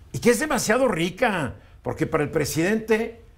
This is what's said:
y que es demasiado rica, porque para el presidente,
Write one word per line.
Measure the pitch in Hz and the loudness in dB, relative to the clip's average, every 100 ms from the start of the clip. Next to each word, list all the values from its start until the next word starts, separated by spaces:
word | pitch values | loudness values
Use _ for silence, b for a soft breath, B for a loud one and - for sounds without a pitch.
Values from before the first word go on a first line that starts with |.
| b | b
y | - | -2
que | 233 | 2
es | 226 | 2
demasiado | 311 254 - 240 262 | 2 0 2 2 2
rica, | 170 180 180 240 185 - - B B | 0 -2 0 0 0 -4 -8 B B
porque | 123 120 156 | -6 -4 0
para | 156 | 0
el | 147 | 0
presidente, | 156 139 151 175 220 220 220 240 - - | -2 -2 0 0 0 0 0 0 -8 -20